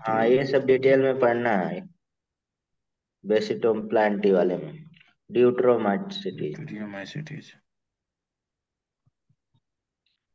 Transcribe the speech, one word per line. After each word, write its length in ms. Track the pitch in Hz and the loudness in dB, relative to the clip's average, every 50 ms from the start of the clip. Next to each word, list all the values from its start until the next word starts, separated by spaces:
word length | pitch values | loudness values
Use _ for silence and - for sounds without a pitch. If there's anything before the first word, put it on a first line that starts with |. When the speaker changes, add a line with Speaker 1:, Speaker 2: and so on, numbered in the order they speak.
| - 113 | -6 -4
Speaker 1:
हाँ, 200 | 110 110 113 117 | 0 0 2 2
ये 180 | 127 131 139 | 2 2 2
सब 200 | 139 139 135 131 | 0 0 0 2
detail 340 | 127 131 127 127 135 135 135 | 2 2 4 4 4 4 4
में 200 | 135 135 131 - | 4 2 2 2
पढ़ना 300 | 127 120 120 120 120 120 | 2 2 2 2 0 0
है, 400 | 110 95 87 82 85 90 - - _ _ _ _ _ _ _ _ _ _ _ _ _ _ _ _ _ _ _ _ _ _ _ _ _ _ - | 0 0 0 -2 -4 -8 -12 -14 _ _ _ _ _ _ _ _ _ _ _ _ _ _ _ _ _ _ _ _ _ _ _ _ _ _ -4
Basidiom 500 | 98 107 107 107 - 120 107 113 117 110 | 0 0 0 0 -2 -2 -2 0 0 0
plantae 580 | 110 107 - 117 113 107 107 104 98 101 101 95 | 0 -2 -2 0 2 2 2 0 0 2 2 4
वाले 240 | 90 87 90 87 82 | 4 2 2 0 -2
में, 320 | 78 78 - - - - - - _ _ _ _ _ - | -6 -10 -14 -16 -20 -20 -20 -20 _ _ _ _ _ -4
Deuteromycetes। 1200 | 104 117 123 123 123 - 127 123 123 113 107 101 98 95 95 - - - - 95 82 78 78 76 76 | 0 2 4 4 4 4 4 4 4 4 2 0 0 0 -2 -6 -10 -10 -10 -10 -8 -8 -8 -8 -8
Speaker 2:
Deuteromycetes। 920 | - - - 107 107 107 104 101 98 98 95 - 101 101 - - - - - - _ _ _ _ _ _ _ _ _ _ _ _ _ _ _ _ _ _ _ _ _ _ _ _ _ _ _ _ _ _ _ _ _ _ _ _ _ _ _ _ _ _ _ _ _ _ _ _ _ _ _ _ _ _ _ _ | -10 -12 -12 -12 -12 -12 -12 -12 -12 -14 -12 -12 -12 -12 -12 -14 -16 -16 -18 -20 _ _ _ _ _ _ _ _ _ _ _ _ _ _ _ _ _ _ _ _ _ _ _ _ _ _ _ _ _ _ _ _ _ _ _ _ _ _ _ _ _ _ _ _ _ _ _ _ _ _ _ _ _ _ _ _